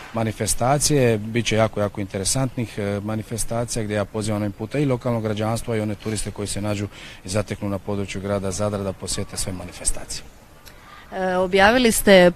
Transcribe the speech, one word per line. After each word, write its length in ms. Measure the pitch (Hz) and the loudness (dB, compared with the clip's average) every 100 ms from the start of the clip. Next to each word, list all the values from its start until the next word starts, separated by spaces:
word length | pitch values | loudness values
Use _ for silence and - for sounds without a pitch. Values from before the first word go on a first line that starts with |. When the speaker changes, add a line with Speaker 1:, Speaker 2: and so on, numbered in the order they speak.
| - | -8
Speaker 1:
manifestacije. 1040 | 113 110 - 107 - 120 143 - 147 120 107 | -2 -2 -2 -2 0 2 2 2 4 4 2
Biće 380 | 110 117 110 110 | 0 -2 0 2
jako, 240 | 110 104 | 2 2
jako 220 | 104 - | -2 -2
interesantnih, 800 | 95 98 95 131 131 131 110 - | -6 -4 -2 0 0 -2 -6 -4
e, 200 | 101 101 | -4 -2
manifestacija 800 | 104 110 104 113 - 117 120 120 | -4 -6 -6 -6 -4 -4 -4 -4
gdje 120 | 104 104 | -2 -2
ja 100 | 98 | -2
pozivam 360 | 110 107 104 | -4 -2 -2
ovim 100 | 104 | -2
puta 280 | - 110 143 | -6 -4 -2
i 60 | 143 | 0
lokalno 360 | 123 127 117 | 0 0 -2
građanstvo 540 | 107 107 107 117 120 110 | -2 -2 -2 -2 -2 -2
i 40 | |
one 160 | 107 101 | -2 -4
turiste 360 | 110 107 107 | -6 -4 -6
koji 160 | 101 101 | -6 -6
se 140 | 101 | -4
nađu 260 | 104 104 104 - - - 92 | -4 -4 -6 -8 -18 -16 -4
i 40 | |
zateknu 400 | 104 101 104 104 | -4 -2 -6 -4
na 100 | 98 | -6
području 420 | - 101 98 98 | -4 -6 -6 -6
grada 300 | 98 101 95 | -2 -2 -2
Zadra 320 | 92 104 101 | -2 -2 -2
da 100 | 98 | -4
posjete 440 | 92 98 - 98 - | -6 -8 -6 -6 -6
sve 160 | - | -6
manifestacije. 720 | 90 90 - - - - - - - - - - - - - - 196 | -6 -12 -2 0 0 -4 -12 -14 -20 -20 -20 -20 -20 -20 -20 -12 -4
Speaker 2:
E, 200 | 185 185 | 0 0
objavili 540 | 185 190 202 254 233 | 2 6 6 6 4
ste 400 | - 214 190 180 | 4 8 10 8